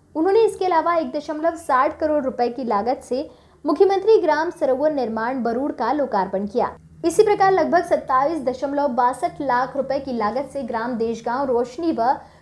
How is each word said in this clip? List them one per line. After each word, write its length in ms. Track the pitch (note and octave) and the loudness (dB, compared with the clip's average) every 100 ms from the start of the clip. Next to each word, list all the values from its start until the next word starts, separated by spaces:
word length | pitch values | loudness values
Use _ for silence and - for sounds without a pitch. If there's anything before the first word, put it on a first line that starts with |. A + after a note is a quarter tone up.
| _ D4 | _ -2
उन्होंने 260 | F4+ G#4+ | 2 4
इसके 240 | A4 - F#4 | 2 0 0
अलावा 280 | E4 D#4+ E4+ | 2 2 0
एक 160 | C4 | -2
दशमलव 440 | D4+ D4 D4+ E4 E4 | -6 -6 -2 -2 -4
साठ 400 | - B3+ D4 D#4 | 0 2 2 0
करोड़ 240 | D#4 D4+ | 0 0
रुपए 240 | C4 - A#3+ | 0 -2 -2
की 140 | A#3+ | -2
लागत 360 | A#3+ G3+ A3 C#4 | -2 0 0 -4
से 140 | - B3 D#4 - _ _ D4 | -4 -6 -6 -14 _ _ -4
मुख्यमंत्री 520 | D4+ G4 G4 G4+ G#4+ | 4 4 4 6 6
ग्राम 320 | D#4+ D4+ E4 | 6 2 0
सरोवर 400 | - C#4 B3+ D4+ | -2 0 2 0
निर्माण 480 | C#4+ A#3 A3 A3+ C4+ | 0 -2 -2 -4 -2
बरूड़ 280 | A#3 A#3 D4 | -2 -2 -4
का 180 | D#4 A3+ | -2 -2
लोकार्पण 520 | D4 C4+ G3+ F#3+ F#3+ G#3 | 0 0 0 -2 -4 -4
किया। 220 | A#3+ G3+ - - - E4+ | -2 -2 -6 -20 -4 0
इसी 180 | E4 | 4
प्रकार 280 | A4 G4+ F#4+ | 4 4 4
लगभग 320 | F#4 C#4+ E4 | 4 2 0
सत्ताईस 580 | E4+ D#4 - C4 D4 E4 | 2 -2 0 0 2 0
दशमलव 460 | B3+ B3 C#4+ C#4+ C#4+ | -4 -4 -4 -2 0
बासठ 520 | A#3+ B3 C4 F4 F4 | 2 0 0 -4 -4
लाख 340 | C#4 B3 C4 C4+ | 0 0 0 -4
रुपए 220 | C4 C#4 | -4 -4
की 140 | C#4 | -4
लागत 360 | A#3+ G#3 A#3 C#4 | -2 -2 -2 -6
से 80 | C#4 | -8
ग्राम 300 | A#3 A3+ A#3+ | -6 -4 -4
देशगांव 520 | A#3 A3+ A3+ A#3+ B3 C#4 | -2 -2 -4 -4 -4 0
रोशनी 460 | A#3+ A#3+ - E4 | 0 -2 -2 -2
व 160 | A#3 A#3 C#4 - - | 0 0 0 -6 -20